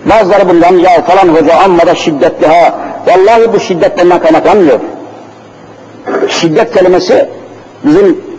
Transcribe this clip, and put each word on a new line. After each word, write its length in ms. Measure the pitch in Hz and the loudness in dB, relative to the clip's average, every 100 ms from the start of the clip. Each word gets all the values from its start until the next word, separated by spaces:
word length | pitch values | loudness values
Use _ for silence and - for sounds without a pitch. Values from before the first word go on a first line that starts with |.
Bazıları 440 | - 214 190 196 185 | 0 0 2 0 2
bundan, 240 | 175 170 | 2 2
"Ya 300 | 180 180 170 | 2 2 0
falan 260 | - 190 180 | 2 2 2
hoca 260 | 160 151 165 | 2 2 2
amma 220 | 190 170 170 | 2 2 2
da 80 | |
şiddetli 520 | 160 - 143 143 - 139 | 0 -4 -2 -2 0 0
ha." 280 | 170 147 - - - - | 2 2 -2 -12 -6 -2
Vallahi 460 | 190 196 226 226 | 2 2 2 2
bu 80 | 208 | -2
şiddet 380 | - 175 143 - | -4 -2 -2 0
benden 200 | 175 - | 0 2
kaynaklanmıyor. 640 | 165 160 160 202 160 110 - - - - - - - - - - - - - - - | 2 0 2 2 2 0 -4 -14 -18 -20 -20 -20 -20 -20 -20 -20 -20 -16 -8 -4 -4
Şiddet 460 | - 165 156 - | -2 -2 -2 0
kelimesi 540 | - 120 - - - - - - - - - | 0 0 0 0 -2 -2 -8 -20 -20 -20 -6
bizim 400 | 294 190 202 - - | -2 2 0 -2 -8